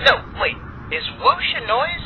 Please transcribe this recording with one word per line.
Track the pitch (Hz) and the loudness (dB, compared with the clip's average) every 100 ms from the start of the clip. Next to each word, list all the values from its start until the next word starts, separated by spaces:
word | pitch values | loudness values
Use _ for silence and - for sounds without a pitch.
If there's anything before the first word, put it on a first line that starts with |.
No, | 554 - - - | 4 4 0 -2
wait, | 587 - - - - | -2 -2 -10 -14 -6
is | 160 - - | -6 -6 0
whoosh | - 339 - 320 | 2 4 2 -2
a | 220 | 0
noise? | 220 311 349 | 0 2 -2